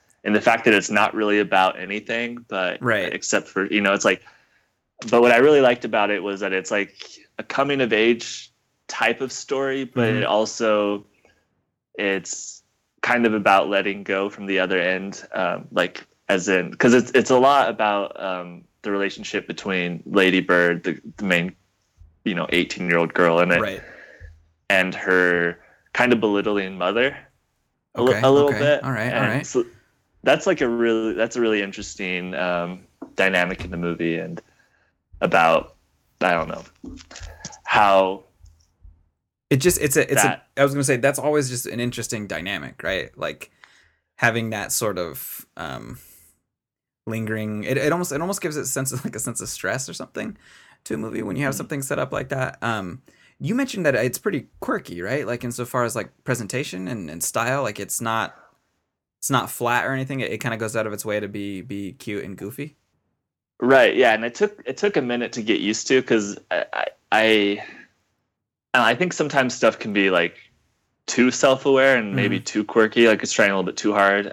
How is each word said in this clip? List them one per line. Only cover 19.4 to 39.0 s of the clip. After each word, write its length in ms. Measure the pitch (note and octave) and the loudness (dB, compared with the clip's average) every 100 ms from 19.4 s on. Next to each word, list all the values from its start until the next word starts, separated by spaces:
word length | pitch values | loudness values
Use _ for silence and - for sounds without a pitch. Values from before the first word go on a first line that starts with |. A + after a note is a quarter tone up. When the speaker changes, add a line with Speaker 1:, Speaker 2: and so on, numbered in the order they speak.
| - | -6
Speaker 1:
between 560 | F2 G2+ F#2 F2 E2+ - | -8 -4 -2 -2 -6 -2
Lady 340 | G2 F#2 F2+ | 4 4 4
Bird, 440 | F2+ F2+ F2 E2+ | 4 4 4 2
the, 160 | F2+ - D#2 - | -4 -6 -10 -6
the 80 | G2+ | 0
main, 300 | F2 F2+ - _ _ _ _ - _ | 0 0 -8 _ _ _ _ -20 _
you 100 | A#2 | -4
know, 140 | F2 D#2+ | -4 -2
eighteen-year-old 640 | F2 - - F2+ E2+ E2 | 0 -2 -4 0 2 2
girl 260 | - F2 E2+ | 2 4 4
in 120 | F2 | 4
it, 80 | F2 | 2
Speaker 2:
Right. 220 | G2+ F#2+ - - - - - - _ _ - | 0 -6 -14 -20 -20 -20 -20 -20 _ _ 0
Speaker 1:
and 260 | F#2+ F#2 - | 2 2 -2
her 640 | G2 F#2 F2+ F2 E2+ F2 _ _ _ | 2 4 4 2 0 -4 _ _ _
kind 200 | - B2 | 0 2
of 60 | A#2 | 4
belittling 580 | G#2+ G2+ G#2 G#2 F#2+ F#2+ | 2 2 0 -2 -4 -4
mother 400 | F2+ A2 C3 - - _ _ _ _ _ _ - | -2 0 0 -2 -20 _ _ _ _ _ _ 0
a 60 | |
li-, 100 | B2 | 2
Speaker 2:
Okay, 80 | G#2+ | 4
Speaker 1:
a 80 | C3 | 6
little 180 | C#3 C#3+ | 6 4
Speaker 2:
okay. 100 | - | 2
Speaker 1:
bit. 240 | C#3+ D3 | 2 0
Speaker 2:
All 80 | C3 | 0
right, 220 | A#2 A#2 | -2 -2
all 60 | A#2 | 0
Speaker 1:
And 140 | G#2 | 0
Speaker 2:
right. 120 | B2+ - | -2 -2
Speaker 1:
so 200 | B2+ - _ _ _ _ _ | -4 -4 _ _ _ _ _
that's, 240 | B2+ D#3 G3 | 2 2 2
like, 140 | E3 | 0
a 60 | B2+ | 0
really, 460 | A#2 A#2 A2+ A2 | 2 2 2 0
that's 220 | F2+ A2+ B2 | -2 -2 0
a 60 | |
really 200 | A2+ G#2+ | 0 2
interesting, 720 | G2 G2 G2+ - F#2 F2+ F2+ E2 | -2 -8 -12 -8 -6 -6 -6 -4
um, 440 | F2+ F2 F2 F2+ - - - - | -2 -2 -4 -8 -16 -20 -12 0
dynamic 480 | F#2+ F#2 F2 F2+ | 2 2 0 -4
in 60 | F2 | -8
the 60 | F2 | -6
movie, 380 | F2 E2 E2+ E2 | -4 -2 -2 -4
and 240 | E2+ E2+ _ _ _ _ _ _ _ - | -6 -12 _ _ _ _ _ _ _ -6
about, 560 | F2 F2+ E2 D#2+ - _ _ _ _ - | 0 4 4 4 0 _ _ _ _ -2
I 100 | F2+ | 0
don't 160 | E2+ D#2+ | 0 -2
know, 160 | D#2 - _ - - - - - - - - - | -10 -16 _ -18 -18 -18 -18 -18 -16 -18 -14 -2
how 580 | - G2+ F#2+ F#2+ G2 - _ - _ _ _ - _ | 4 6 6 4 -2 -12 _ -20 _ _ _ -20 _